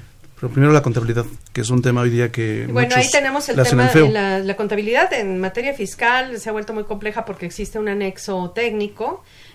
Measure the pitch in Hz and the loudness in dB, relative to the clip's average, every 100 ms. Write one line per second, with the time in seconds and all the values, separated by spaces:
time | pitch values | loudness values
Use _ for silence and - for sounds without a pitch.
0 | - - - - 123 135 143 151 131 120 | -20 -20 -20 -10 -4 4 6 6 4 0
1 | 113 117 113 - - 120 113 127 127 123 | 0 -2 -4 -10 -10 -6 0 2 2 2
2 | 120 120 120 113 110 107 120 170 240 254 | 2 2 0 -2 -4 -4 -2 0 2 2
3 | 254 294 269 277 285 233 127 127 - 156 | 4 2 2 -2 0 2 4 4 6 6
4 | 143 147 196 190 190 196 208 208 208 254 | 6 4 0 0 -2 -2 -2 -2 0 2
5 | 370 262 196 185 190 240 269 269 190 - | 2 0 -2 -2 -4 -4 -4 -4 -8 -2
6 | 240 254 262 226 220 214 214 220 208 202 | 0 0 -2 -8 -6 -6 -6 -8 -6 -6
7 | 208 220 220 185 170 - 196 220 214 202 | -6 -6 -8 -10 -10 -8 -8 -6 -4 -2
8 | 190 190 - 190 180 226 233 214 208 - | -4 -6 -6 -6 -4 -4 -4 -2 -6 -6
9 | 240 381 - - - | -6 -6 -12 -20 -20